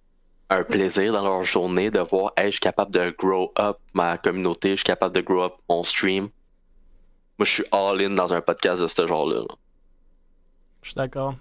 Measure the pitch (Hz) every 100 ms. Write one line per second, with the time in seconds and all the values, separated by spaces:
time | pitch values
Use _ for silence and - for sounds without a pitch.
0 | _ _ _ _ - 95 85 98 95 98
1 | 104 104 98 92 90 95 90 90 104 104
2 | 87 95 101 - 101 - - - 101 95
3 | 87 82 95 92 92 - 104 - - -
4 | 85 85 - 92 90 85 - 98 - 90
5 | 92 90 87 90 90 - - 85 85 -
6 | 95 95 101 _ _ _ _ - - -
7 | - _ _ - 101 - - 101 98 98
8 | 98 95 90 85 85 82 95 90 82 -
9 | 85 80 73 - 55 - _ _ _ _
10 | _ _ _ _ _ _ _ _ - -
11 | 131 139 135 127